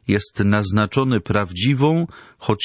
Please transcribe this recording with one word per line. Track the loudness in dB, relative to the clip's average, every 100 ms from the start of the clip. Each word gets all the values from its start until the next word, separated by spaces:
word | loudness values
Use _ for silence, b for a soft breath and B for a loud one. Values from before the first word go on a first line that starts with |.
| -2
jest | -2 -2 -2
naznaczony | 2 2 2 0 0 0 0 0
prawdziwą, | 0 -2 -2 -2 -2 2 2 2 -2 B B B
choć | -4 -2